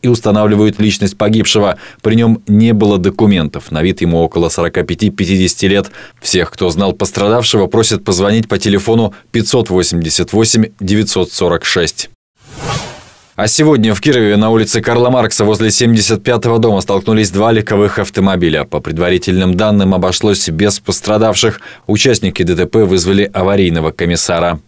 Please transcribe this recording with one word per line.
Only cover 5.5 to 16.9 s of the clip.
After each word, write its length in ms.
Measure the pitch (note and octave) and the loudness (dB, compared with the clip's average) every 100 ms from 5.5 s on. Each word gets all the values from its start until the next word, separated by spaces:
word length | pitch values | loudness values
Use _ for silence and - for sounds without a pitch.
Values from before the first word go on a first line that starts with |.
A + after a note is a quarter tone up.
| - F#2+ | 0 0
лет. 220 | G2+ F#2 - - _ | 0 -2 -12 -20 _
Всех, 320 | - F#2 E2 | -4 -2 -2
кто 180 | - F2+ | -4 -4
знал 220 | D#2+ G2+ | 0 -2
пострадавшего, 760 | G#2+ G2 - G2+ A#2 A#2 A2+ F#2 | -2 -4 -2 0 2 2 0 0
просят 360 | A2+ A2 G2+ | 0 0 -2
позвонить 460 | - F2+ G2+ A2 A2 | -2 0 2 0 -2
по 80 | G2 | -2
телефону 560 | G#2 G2 G2 A2+ G#2+ - _ | 0 0 2 0 0 -4 _
пятьсот 380 | A#2 G#2 B2+ A2+ | -4 0 0 0
восемьдесят 640 | F#2 F2 E2+ D#2+ - F2 | 0 0 -2 -2 -2 -2
восемь 320 | G#2 A2+ A#2 A2 - | 0 2 2 0 -4
девятьсот 500 | F#2+ G#2 G2+ G2+ F2+ | -2 0 0 -2 -2
сорок 320 | - F2+ E2+ | -2 -2 -2
шесть. 460 | - F#2 E2+ - - _ _ _ - - - - - - - - _ - | -2 -2 -2 -4 -12 _ _ _ -20 -12 -8 -8 -10 -16 -20 -20 _ -4
А 100 | G#2+ | -2
сегодня 460 | - D3+ C#3+ A2 | 2 4 4 2
в 80 | G#2 | 0
Кирове 340 | D3+ B2+ G#2+ G#2 | 0 2 2 2
на 140 | G#2+ | 4
улице 320 | A2+ G#2 A2+ | 2 2 -2
Карла 300 | A#2+ A#2+ B2 | 0 2 2
Маркса 340 | B2+ A2 - G#2 | 2 0 0 0
возле 260 | G#2+ A2 | 2 0
семьдесят 520 | - A#2+ A2+ G2+ G#2+ | 2 2 2 0 -2
пятого 360 | - A#2+ A#2+ A2+ | 0 0 0 2
дома 220 | A#2 G2 | 2 0
столкнулись 500 | - | 0